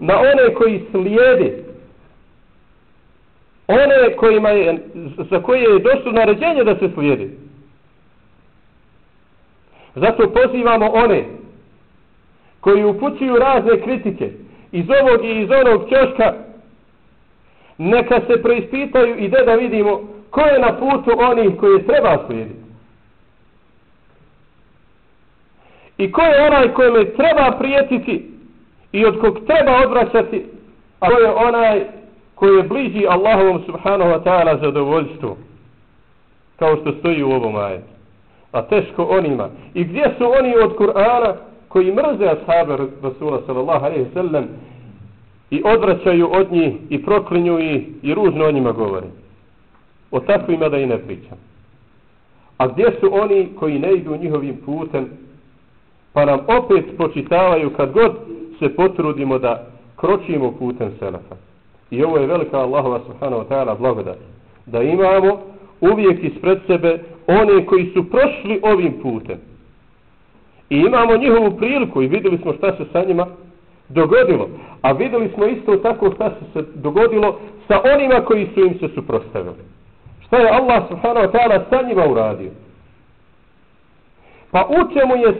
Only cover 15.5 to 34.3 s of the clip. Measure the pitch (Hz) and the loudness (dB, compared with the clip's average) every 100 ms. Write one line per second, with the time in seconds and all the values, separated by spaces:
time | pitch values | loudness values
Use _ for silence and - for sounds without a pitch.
15.5 | 269 254 220 - 269 254 - 220 - - | 2 4 2 2 0 2 0 -2 -2 -12
16.5 | - - _ _ _ _ _ _ _ _ | -20 -20 _ _ _ _ _ _ _ _
17.5 | _ _ - 170 240 240 240 233 240 233 | _ _ -8 0 0 2 0 2 0 2
18.5 | 240 - 269 277 262 233 214 196 262 247 | 0 -2 -6 -2 2 2 0 0 2 4
19.5 | 226 247 220 208 202 - - - 269 302 | 2 0 0 0 -2 -6 -20 -6 0 4
20.5 | 277 240 - 269 269 240 233 247 233 208 | 4 2 0 -2 0 0 2 2 2 0
21.5 | 175 202 190 - 285 226 147 - 113 110 | 2 4 4 4 2 2 0 -2 -10 -10
22.5 | - - - _ _ _ _ _ _ _ | -16 -20 -20 _ _ _ _ _ _ _
23.5 | _ _ _ _ _ _ _ _ _ _ | _ _ _ _ _ _ _ _ _ _
24.5 | _ _ _ _ _ _ _ _ _ _ | _ _ _ _ _ _ _ _ _ _
25.5 | _ _ _ _ - 196 311 330 285 302 | _ _ _ _ -8 -4 0 2 4 4
26.5 | 285 247 262 247 233 202 - 320 294 262 | 4 2 2 2 4 2 2 2 2 2
27.5 | 254 269 277 277 247 - 180 - - - | 0 -2 0 0 -2 -4 -8 -10 -20 -20
28.5 | - _ _ _ 202 220 220 220 220 - | -20 _ _ _ 0 0 2 0 0 0
29.5 | 311 269 254 262 247 220 226 226 - - | 2 4 2 2 2 0 0 -2 -4 -8
30.5 | - - _ _ - 180 240 220 208 233 | -16 -20 _ _ -4 2 4 4 4 0
31.5 | 233 226 208 - - - - _ - 196 | 2 2 0 -4 -10 -20 -20 _ 0 4
32.5 | 196 180 247 254 202 196 180 208 202 190 | 4 4 -2 -4 -2 0 2 2 4 2
33.5 | 175 - 160 190 196 175 165 180 | 0 -6 -6 -2 0 2 0 2